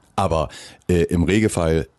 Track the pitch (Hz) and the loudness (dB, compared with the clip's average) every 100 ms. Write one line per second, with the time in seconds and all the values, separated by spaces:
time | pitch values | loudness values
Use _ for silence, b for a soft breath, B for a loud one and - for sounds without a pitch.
0 | _ - 95 80 69 B B B - 87 | _ -4 -2 -2 -4 B B B -2 0
1 | 80 87 80 107 107 - 82 80 76 | 2 0 2 2 2 0 0 0 -2